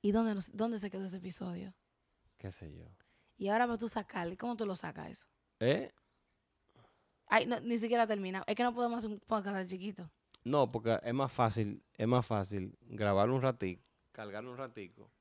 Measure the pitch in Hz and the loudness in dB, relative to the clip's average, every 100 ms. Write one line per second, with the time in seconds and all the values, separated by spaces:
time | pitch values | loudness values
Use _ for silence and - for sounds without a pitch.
0 | 208 214 226 202 180 196 226 220 196 190 | 4 2 2 0 -6 -4 -2 -2 -6 -6
1 | 190 185 180 - 185 175 196 - _ _ | -8 -8 -10 -8 -8 -8 -10 -16 _ _
2 | _ _ _ _ 98 87 82 80 82 - | _ _ _ _ -12 -10 -14 -16 -20 -20
3 | _ _ _ _ 196 220 247 233 226 220 | _ _ _ _ 0 2 2 0 -2 -4
4 | 196 - 170 185 240 233 208 185 165 - | -4 -6 -6 -4 -6 -4 -4 -4 -8 -10
5 | 165 - - _ _ _ 117 170 254 _ | -12 -14 -20 _ _ _ 2 2 0 _
6 | _ _ _ _ _ _ _ _ _ _ | _ _ _ _ _ _ _ _ _ _
7 | _ _ _ 226 - 240 233 233 220 233 | _ _ _ 4 4 -2 0 -2 2 2
8 | 226 208 190 190 - 208 247 240 240 233 | 4 2 -2 -4 -2 0 0 2 -2 0
9 | 220 208 - 220 196 196 180 185 196 190 | -4 -8 -2 -2 0 -4 -4 -6 -8 -8
10 | 170 _ _ - 117 147 123 117 113 113 | -14 _ _ -10 2 4 4 4 2 2
11 | 117 127 135 - 117 107 104 - _ - | 2 0 0 4 4 4 -2 -4 _ -2
12 | 110 123 117 107 95 101 92 - - 107 | 4 4 4 0 0 -4 -6 -10 -14 0
13 | 104 98 107 131 131 120 95 90 _ _ | 4 6 6 4 2 0 -4 -4 _ _
14 | _ - 104 101 123 123 135 117 92 104 | _ -14 -10 -10 -10 -10 -12 -12 -16 -16
15 | 104 _ | -20 _